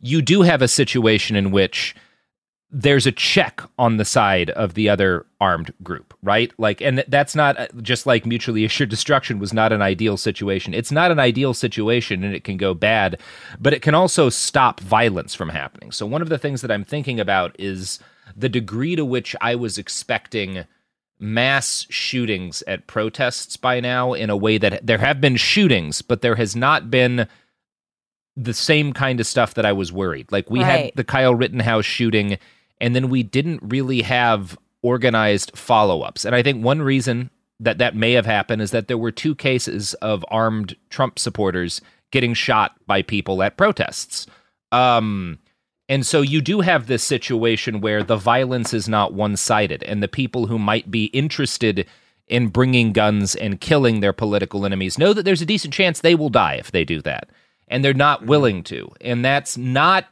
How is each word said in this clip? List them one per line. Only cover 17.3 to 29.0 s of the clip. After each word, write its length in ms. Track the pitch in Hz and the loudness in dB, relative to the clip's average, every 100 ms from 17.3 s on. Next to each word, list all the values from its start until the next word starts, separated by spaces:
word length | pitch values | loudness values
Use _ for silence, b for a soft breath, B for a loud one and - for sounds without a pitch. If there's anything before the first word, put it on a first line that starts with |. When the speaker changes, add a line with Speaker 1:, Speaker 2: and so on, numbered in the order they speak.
| 98 87 - | 2 0 -4
Speaker 1:
is 420 | 98 92 92 - b b b | -8 -6 -8 -12 b b b
the 140 | 98 127 | -6 -4
degree 480 | 123 104 107 143 175 | -2 -4 -6 -4 -2
to 80 | |
which 320 | 143 123 - - | -2 -4 -6 -6
I 140 | 117 | -4
was 240 | 120 120 104 | -2 -4 -8
expecting 840 | 101 - - 113 - 113 95 92 85 _ _ _ _ _ | -10 -12 -4 -6 -4 -6 -6 -8 -14 _ _ _ _ _
mass 680 | 107 110 127 139 127 - - | -4 0 2 0 -2 -8 -8
shootings 720 | - - 131 120 98 90 80 - | -8 -6 -4 -2 -4 -6 -10 -8
at 200 | 95 - | -8 -6
protests 680 | - 110 - 127 - - - | -4 -4 -2 -4 -4 -12 -6
by 240 | 127 127 | -2 -2
now 320 | 123 127 123 | -2 -2 -2
in 160 | 117 107 | -2 -2
a 60 | 101 | 0
way 220 | 107 107 | 2 2
that 280 | 101 98 113 | 2 -2 0
there 120 | 113 | 2
have 220 | 127 147 | 2 2
been 160 | 143 123 | 2 2
shootings, 680 | - - 196 113 78 73 | 0 4 4 4 0 -8
but 180 | - 123 | -4 -2
there 120 | 123 113 | 0 0
has 180 | 110 107 | 0 0
not 340 | 131 151 117 | 2 2 2
been 360 | 127 123 123 113 b b b _ _ _ _ _ _ _ - | 2 2 2 -2 b b b _ _ _ _ _ _ _ -10
the 160 | 120 | -8
same 380 | 113 - 151 147 | -6 0 2 2
kind 260 | 131 | 0